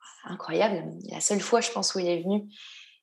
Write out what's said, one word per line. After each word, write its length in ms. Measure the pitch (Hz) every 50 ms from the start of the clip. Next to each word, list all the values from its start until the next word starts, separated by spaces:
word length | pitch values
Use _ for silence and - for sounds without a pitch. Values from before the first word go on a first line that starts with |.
| - - - - -
incroyable, 680 | - 180 - - - 160 170 208 220 202 165 160 160 - - - -
la 100 | - -
seule 200 | - - 208 196
fois, 200 | - - 240 233
je 100 | 233 -
pense, 240 | - 202 190 - -
où 60 | 190
il 80 | 180 175
est 140 | 175 170
venu, 200 | 170 190 202 208 208 - - - - - - - - - - _